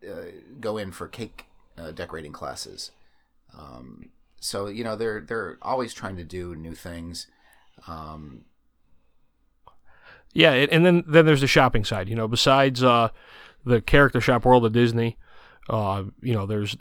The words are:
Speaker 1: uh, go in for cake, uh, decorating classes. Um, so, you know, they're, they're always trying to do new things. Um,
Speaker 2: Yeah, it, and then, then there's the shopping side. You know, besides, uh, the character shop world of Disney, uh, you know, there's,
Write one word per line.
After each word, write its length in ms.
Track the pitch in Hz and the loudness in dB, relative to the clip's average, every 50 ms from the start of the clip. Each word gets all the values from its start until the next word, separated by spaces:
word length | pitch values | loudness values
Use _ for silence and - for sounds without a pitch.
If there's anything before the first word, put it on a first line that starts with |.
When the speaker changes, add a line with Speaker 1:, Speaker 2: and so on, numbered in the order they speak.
| - | -20
Speaker 1:
uh, 220 | 92 - - - - - - - - 127 147 | -16 -14 -14 -14 -16 -18 -20 -20 -20 -20 -10
go 180 | 110 107 107 | -8 -6 -6
in 140 | 107 101 95 | -6 -8 -10
for 160 | 85 - 90 | -10 -12 -14
cake, 400 | 82 - - 110 - - - - _ _ _ _ _ _ - | -14 -12 -12 -14 -14 -14 -20 -20 _ _ _ _ _ _ -16
uh, 140 | 82 80 80 | -16 -14 -12
decorating 400 | - 87 - 82 82 78 73 69 | -12 -12 -12 -12 -14 -14 -14 -14
classes. 580 | - - 69 65 - - - - - - - _ _ _ _ _ _ _ _ _ _ _ _ - | -12 -12 -12 -12 -12 -14 -16 -14 -16 -16 -18 _ _ _ _ _ _ _ _ _ _ _ _ -20
Um, 520 | - 76 69 62 62 64 64 53 - - - _ _ _ _ _ - | -20 -20 -20 -20 -20 -20 -20 -20 -20 -20 -20 _ _ _ _ _ -14
so, 260 | - - - 101 101 | -12 -8 -8 -6 -8
you 160 | 104 101 113 117 | -8 -8 -8 -6
know, 140 | 113 110 | -6 -6
they're, 240 | 104 113 113 107 107 | -4 -4 -4 -4 -6
they're 380 | 113 - 117 110 101 85 - - - | -8 -8 -8 -6 -6 -8 -12 -12 -6
always 320 | 95 127 131 123 113 - | -4 -4 -4 -4 -6 -10
trying 220 | - - 98 98 | -12 -12 -12 -10
to 80 | 90 85 | -12 -12
do 320 | 78 90 90 87 90 87 | -12 -10 -10 -10 -10 -12
new 180 | 78 80 82 82 | -12 -14 -14 -16
things. 540 | - - 90 85 85 85 85 85 - - - _ _ _ _ _ _ _ _ _ - - | -14 -14 -14 -14 -12 -12 -12 -12 -14 -16 -16 _ _ _ _ _ _ _ _ _ -20 -18
Um, 580 | - 82 80 78 78 78 78 76 73 65 55 - _ _ _ _ _ _ _ _ _ _ _ _ _ _ _ _ _ _ _ _ _ _ _ _ - _ - _ - - _ _ - - _ _ _ _ | -16 -14 -14 -14 -14 -16 -16 -16 -18 -18 -20 -20 _ _ _ _ _ _ _ _ _ _ _ _ _ _ _ _ _ _ _ _ _ _ _ _ -20 _ -20 _ -20 -20 _ _ -20 -20 _ _ _ _
Speaker 2:
Yeah, 200 | 160 160 160 139 | 4 4 4 6
it, 200 | 127 143 143 165 | 4 2 2 4
and 120 | 160 170 | 4 4
then, 200 | 180 175 175 170 | 6 4 4 2
then 200 | 160 147 165 160 | 4 4 6 6
there's 160 | 156 151 135 139 | 6 4 4 2
the 40 | |
shopping 380 | 127 - 160 135 127 - 117 107 | 2 4 4 4 4 2 0 0
side. 240 | - 113 98 95 98 | 0 -4 -6 -4 -6
You 80 | 110 | -4
know, 100 | 117 113 | -4 -4
besides, 560 | 110 117 117 - 143 135 135 135 135 127 123 127 | -2 -2 0 2 4 4 4 4 2 2 2 4
uh, 280 | 127 120 117 117 110 - - - - - - - - _ _ _ | 4 6 4 4 2 -2 -8 -18 -20 -20 -20 -20 -20 _ _ _
the 160 | 123 123 113 | 0 0 2
character 400 | - - - 143 143 123 - 123 | 2 4 6 6 6 6 4 0
shop 240 | - - 123 117 107 | 2 2 0 2 6
world 220 | 127 127 127 117 | 6 6 6 6
of 60 | 110 107 | 4 4
Disney, 440 | 120 120 117 113 117 113 113 - - - _ - - - - - _ - - | 4 2 4 2 0 -2 -2 -4 -8 -18 _ -20 -20 -20 -20 -20 _ -8 -6
uh, 340 | - 110 104 98 98 98 95 98 - _ | -4 -2 -2 -2 -4 -6 -6 -10 -14 _
you 140 | - 123 120 | -6 -4 -4
know, 100 | 107 98 | -2 -2
there's, 320 | 101 107 104 104 101 - - | -4 -4 -4 -4 -6 -8 -6